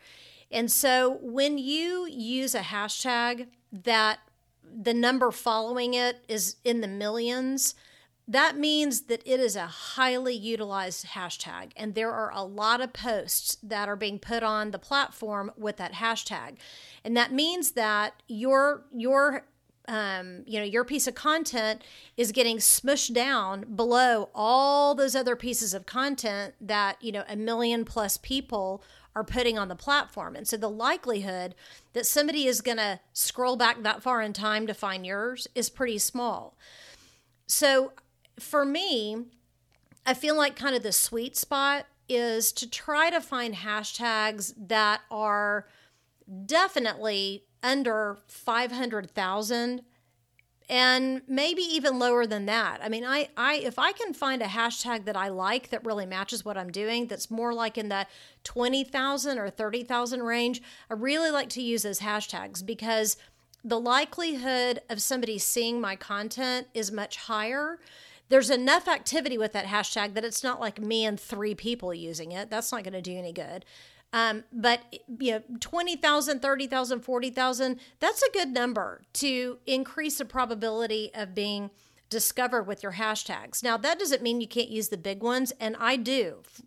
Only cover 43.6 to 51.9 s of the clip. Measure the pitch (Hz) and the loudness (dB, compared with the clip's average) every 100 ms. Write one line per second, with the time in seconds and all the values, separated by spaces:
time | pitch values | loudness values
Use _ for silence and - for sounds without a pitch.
43.6 | 208 214 208 - 233 220 214 214 185 - | -4 -4 -4 -2 0 2 0 -2 -8 -10
44.6 | 190 220 214 214 - 214 214 208 208 208 | 0 4 4 2 -2 -2 2 2 2 0
45.6 | 202 _ _ _ _ _ - 190 196 320 | -4 _ _ _ _ _ -16 -14 2 4
46.6 | 381 311 226 196 220 202 196 196 _ _ | 4 2 -2 -2 -2 0 -2 -6 _ _
47.6 | 247 277 247 214 208 202 _ - - 233 | 0 2 2 0 -2 -6 _ -6 0 0
48.6 | 247 247 247 214 185 - 185 202 214 240 | 0 -2 -4 -4 -6 -4 -2 -2 0 -2
49.6 | 240 247 - _ _ _ _ _ _ _ | -2 -4 -10 _ _ _ _ _ _ _
50.6 | - 254 254 254 262 262 262 262 311 349 | 0 4 6 6 2 -2 -2 0 0 0
51.6 | 339 311 269 | 0 0 2